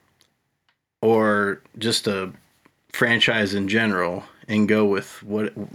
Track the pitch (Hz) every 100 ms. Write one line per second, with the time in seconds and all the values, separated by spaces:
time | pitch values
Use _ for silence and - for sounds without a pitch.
0 | _ _ _ _ _ _ _ _ _ _
1 | 110 113 110 104 101 92 - - 113 107
2 | 110 98 95 - _ _ _ _ _ -
3 | 120 117 - 113 104 101 98 110 113 95
4 | 87 92 - - - 107 104 107 104 98
5 | 101 - 98 104 107 - 101